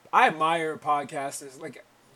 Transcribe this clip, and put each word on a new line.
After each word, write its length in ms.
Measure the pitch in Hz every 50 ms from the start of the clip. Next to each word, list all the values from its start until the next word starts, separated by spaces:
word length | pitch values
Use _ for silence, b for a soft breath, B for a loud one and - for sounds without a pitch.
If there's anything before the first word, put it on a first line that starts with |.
| _ - -
I 140 | - 247 262
admire 480 | 160 156 156 160 170 170 160 156 151
podcasters. 840 | - - 151 147 147 143 123 - 143 139 139 139 - 147 139 131 139
Like, 240 | 165 151 123 - - _ _ _ _ _ -